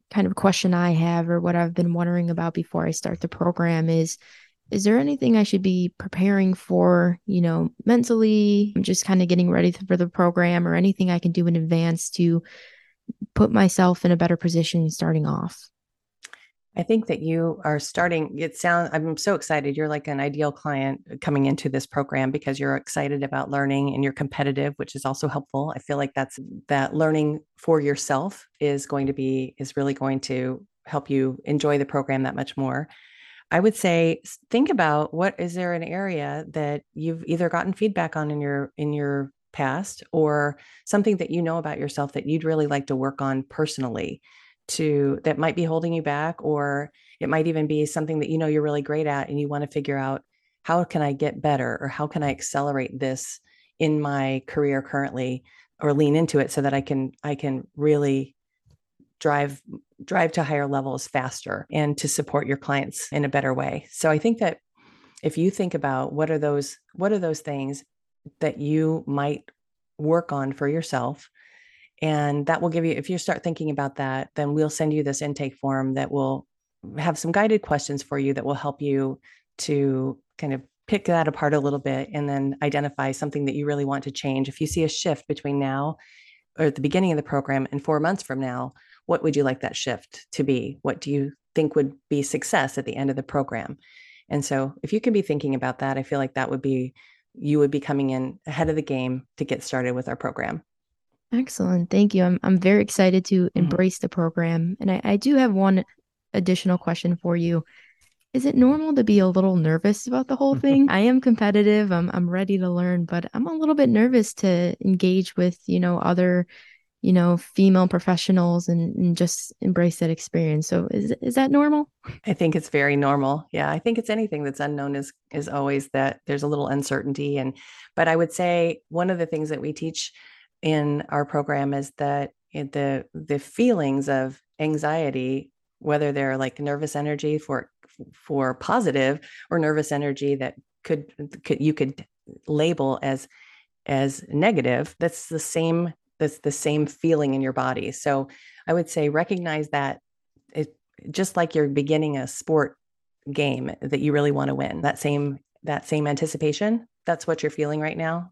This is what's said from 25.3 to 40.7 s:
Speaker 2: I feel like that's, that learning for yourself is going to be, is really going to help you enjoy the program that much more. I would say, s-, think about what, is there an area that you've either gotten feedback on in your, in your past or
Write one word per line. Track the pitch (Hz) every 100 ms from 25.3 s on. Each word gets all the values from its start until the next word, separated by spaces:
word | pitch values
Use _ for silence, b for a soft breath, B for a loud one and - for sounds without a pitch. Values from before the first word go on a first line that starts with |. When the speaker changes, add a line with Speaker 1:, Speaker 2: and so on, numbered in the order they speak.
| 143 139 135 151 131
Speaker 2:
I |
feel | - 143
like | 139
that's, | - 135 - 135 110 -
that | 143 135
learning | - 156 156 151 151 - _
for | - 160
yourself | 143 139 - 135 180 - - _
is | 147 139 139
going | 139 135
to |
be, | 139 131 131 131 -
is | 135 -
really | 139
going | 139 135 135
to | - 131 127 131 - _ -
help | 156 -
you | 139 135 131
enjoy | - 147 151 147
the | 139
program | 143 135 135
that | 131 139
much | 139 -
more. | 135 127 151 B B B B B _
I | 165
would | 208 214
say, | 185 170 165 165
s-, | - - _
think | 233 294
about | 285 160 151 151
what, | 160 190 -
is | 175
there | 170 180
an | 175
area | 165 175 196 165 143 143 156
that | 151 147 147 -
you've | - 156 165 -
either | 165 175
gotten | 170 175
feedback | 185 214 196 165 156
on | 151
in | 147
your, | 143 139 139 -
in | 151
your | 147 143 139 139 - _
past | - 139 139 202 - -
or | 165 151 147 147 143 b